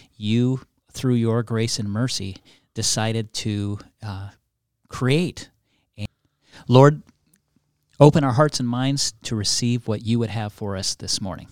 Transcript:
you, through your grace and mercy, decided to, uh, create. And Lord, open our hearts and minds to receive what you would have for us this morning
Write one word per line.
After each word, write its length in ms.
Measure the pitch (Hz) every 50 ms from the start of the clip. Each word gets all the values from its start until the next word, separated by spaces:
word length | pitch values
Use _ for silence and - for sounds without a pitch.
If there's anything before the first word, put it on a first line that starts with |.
| - _ _ -
you, 440 | 107 104 110 120 123 127 131 131 - - _ _ _ _
through 220 | - - - 127 123
your 300 | 117 117 113 110 120 117
grace 340 | - 117 110 113 113 - -
and 100 | 107 101
mercy, 460 | 101 110 127 131 - - 95 95 92 - - _ - _ _ _ _
decided 600 | 113 107 - - 123 110 110 113 113 110 110 -
to, 440 | - - 110 104 104 101 101 101 101 - - _ _ -
uh, 260 | 104 98 98 98 101 - _ _ _ _ _ _ _ _ _ _ _
create. 600 | - - - 127 139 160 185 147 - - - - _ _ _ _ _ _ _ _ _ -
And 100 | 104 - _ _ _ _ _ _ _ _ - - - -
Lord, 360 | 120 127 139 147 151 147 - - _ _ _ _ _ _ _ _ _ _ _ _ _ _ _ _ _ -
open 240 | 143 151 143 170 143
our 100 | 135 113
hearts 260 | 135 156 151 - -
and 80 | 127 120
minds 460 | 120 123 131 135 139 139 - - - _ -
to 120 | - 117
receive 520 | 107 98 - - - 127 120 120 120 - -
what 160 | 107 - -
you 140 | 104 117 117
would 120 | 117 110
have 200 | 101 113 107 104
for 240 | - - 107 101 98
us 200 | 92 92 - -
this 260 | - - 92 - -
morning 260 | 104 95 85 - - -